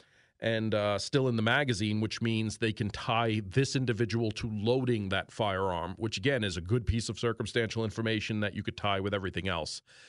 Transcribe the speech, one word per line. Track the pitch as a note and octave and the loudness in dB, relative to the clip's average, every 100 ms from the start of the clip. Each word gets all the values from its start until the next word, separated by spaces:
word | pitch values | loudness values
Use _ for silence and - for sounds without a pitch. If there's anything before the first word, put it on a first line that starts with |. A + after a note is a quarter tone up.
| - _ _ - | -20 _ _ -4
and, | A2+ A2+ A2 | 0 0 2
uh, | G#2+ G#2 G2+ | 2 2 0
still | - C#3+ C3 | 2 2 2
in | |
the | A2+ | 2
magazine, | A2 C3 C#3 G2+ G#2+ G#2+ | 4 4 2 0 0 0
which | A2 - | 0 -2
means | A#2 A2+ A2 - | 0 0 0 0
they | A2+ | -2
can | G#2+ G#2 | 0 -4
tie | - - A#2 A#2 A2 | -4 0 2 2 0
this | F#2+ C3 C3+ | 0 0 2
individual | C#3 B2 G#2+ A2+ A#2 A2+ | 0 0 0 0 0 0
to | - A#2+ | -2 -4
loading | G#2+ A2 C3 B2+ A2+ G2 | -2 2 2 2 0 0
that | F#2+ - | -2 -4
firearm, | - G#2+ F#2+ G2 F2 F2 G2 | -2 0 2 0 0 -2 -4
which, | A2 - | -4 0
again, | B2 C3 | 0 0
is | G#2 F2 | 0 -4
a | |
good | E2+ B2 F#2+ | 0 0 2
piece | A2+ - | -2 -2
of | G#2 | -2
circumstantial | A#2 A2 G#2+ A#2+ A2+ A2+ | -2 -2 -2 0 0 0
information | A2 A2+ A2+ A2 - G#2+ | -2 0 0 0 0 0
that | G#2 | -2
you | G2+ | -2
could | G2+ - | -6 -4
tie | G#2 G2 | -2 0
with | G2 | 0
everything | G2 F#2 F2 F#2 | 0 -2 -2 -2
else. | E2+ D2+ - _ - | -2 -4 -8 _ -20